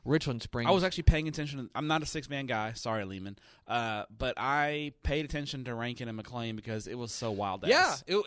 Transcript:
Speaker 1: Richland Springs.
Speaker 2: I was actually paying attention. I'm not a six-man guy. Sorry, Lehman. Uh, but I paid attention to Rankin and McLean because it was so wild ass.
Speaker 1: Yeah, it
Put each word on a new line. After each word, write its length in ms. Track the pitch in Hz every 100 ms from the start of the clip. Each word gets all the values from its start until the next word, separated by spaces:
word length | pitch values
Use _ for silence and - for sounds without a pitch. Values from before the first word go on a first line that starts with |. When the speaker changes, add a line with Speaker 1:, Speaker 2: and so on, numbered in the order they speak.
| -
Speaker 1:
Richland 380 | 156 151 120
Springs. 260 | - 120 120
Speaker 2:
I 20 |
was 120 | 190
actually 220 | 185 175 165
paying 220 | 160 156
attention. 440 | 151 147 139 120
I'm 140 | 127 151
not 160 | 156
a 20 | 147
six-man 400 | 160 135 139 131
guy. 280 | 113 110
Sorry, 300 | 113 117 113
Lehman. 360 | 95 95 98 98 - - -
Uh, 360 | 120 113 107 101 113
but 200 | 131 -
I 560 | 127 143 147 151 147 -
paid 240 | - 143 147
attention 380 | 147 143 139
to 100 | 123
Rankin 340 | 117 120 117 117
and 80 | 110
McLean 400 | 107 123 117 110
because 300 | 117 110 104
it 80 |
was 180 | 123 117
so 200 | - 117
wild 320 | 98 101 95
ass. 400 | - 285 359 135 -
Speaker 1:
Yeah, 120 |
it 60 | 196